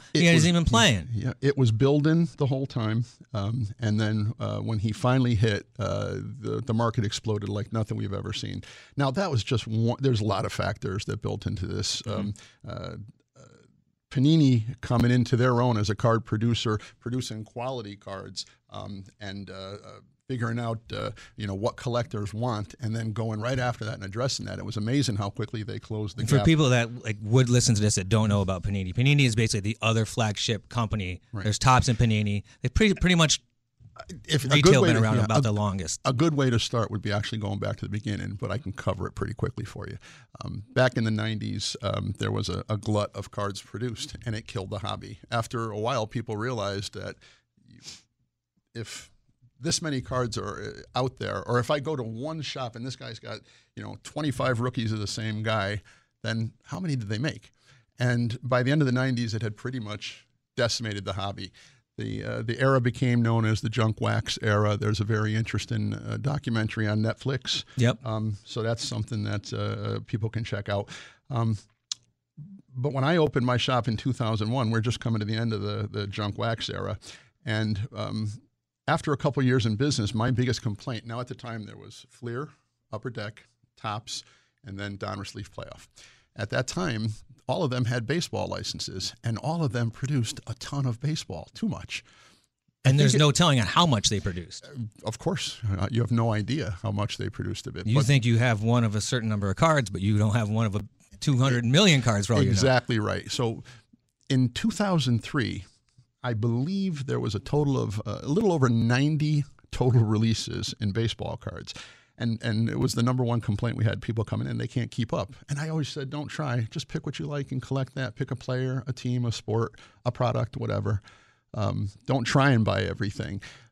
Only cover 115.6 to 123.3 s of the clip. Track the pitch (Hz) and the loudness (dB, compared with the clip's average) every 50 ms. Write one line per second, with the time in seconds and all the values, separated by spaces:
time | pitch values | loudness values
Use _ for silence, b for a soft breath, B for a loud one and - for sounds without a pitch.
115.6 | 156 156 160 160 139 - - 151 135 131 143 147 143 - - - 156 131 120 123 | -4 -4 -2 -4 -4 -4 -6 -8 -10 -8 -8 -8 -8 -8 -6 -6 -4 -2 -2 -2
116.6 | 113 107 - - - - - - - 151 - - 151 147 147 143 139 - 135 127 | -2 -4 -6 -10 -8 -6 -8 -8 -6 -8 -8 -8 -6 -6 -6 -6 -6 -6 -6 -8
117.6 | - - 135 135 131 - - 135 131 113 - - 135 - 131 - - - 127 127 | -4 -4 -2 -2 -2 -4 -6 -6 -8 -6 -6 -6 -6 -4 -6 -6 -6 -4 -4 -2
118.6 | 131 131 127 131 - 135 127 - - 123 123 123 120 117 110 - - - 107 117 | -2 -2 -4 -4 -4 -6 -6 -4 -4 -2 -2 0 0 -2 -4 -4 -4 -2 0 0
119.6 | 113 - - b b b b b b 123 - - 123 117 120 120 117 - - - | 0 -2 -4 b b b b b b -4 -2 0 0 0 2 0 -2 -2 -4 -6
120.6 | 113 110 101 101 101 104 107 101 b b b b b b b b b _ - 110 | -4 -2 -2 -2 0 0 -2 -2 b b b b b b b b b _ -6 -4
121.6 | 101 101 95 104 104 101 - - _ - 131 135 120 - - 139 135 143 127 113 | -2 -2 -2 -2 -4 -6 -8 -8 _ -2 -2 0 2 4 4 6 6 8 6 6
122.6 | 107 101 98 98 101 87 - - 104 101 - - - - | 6 4 2 2 0 -2 -4 -4 -4 -4 -4 -6 -6 -6